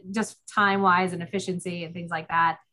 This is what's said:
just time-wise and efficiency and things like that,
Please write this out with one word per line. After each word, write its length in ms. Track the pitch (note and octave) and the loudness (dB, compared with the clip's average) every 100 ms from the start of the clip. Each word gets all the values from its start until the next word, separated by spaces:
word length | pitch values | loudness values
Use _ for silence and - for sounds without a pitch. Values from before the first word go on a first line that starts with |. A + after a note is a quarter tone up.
| F#3 | -6
just 280 | G#3 G#3+ - - | -4 -4 -8 -4
time-wise 640 | - G3+ G3 G3 F3+ F#3 | 2 4 4 4 4 2
and 100 | F3 | -2
efficiency 640 | E3+ G3 F#3+ F3+ F3+ F3 | -6 -4 -4 -6 -6 -8
and 100 | E3 | -8
things 160 | F3 E3+ | -10 -8
like 200 | E3 D#3+ | -8 -2
that, 300 | E3 E3 D#3+ _ | 2 2 0 _